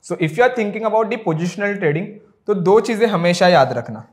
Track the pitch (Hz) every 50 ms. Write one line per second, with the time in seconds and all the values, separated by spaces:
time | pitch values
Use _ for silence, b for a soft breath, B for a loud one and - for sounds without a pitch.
0 | _ - 175 175 165 156 156 190 240 254 254 247 214 208 202 214 226 214 208 220
1 | 226 202 233 247 226 180 160 156 175 180 - 202 202 202 202 196 196 151 147 160
2 | 202 208 - B B B B B _ - 202 190 165 180 202 226 214 - 226 202
3 | 226 220 202 170 170 175 175 175 190 180 180 151 135 127 120 120 117 - 110 110
4 | - _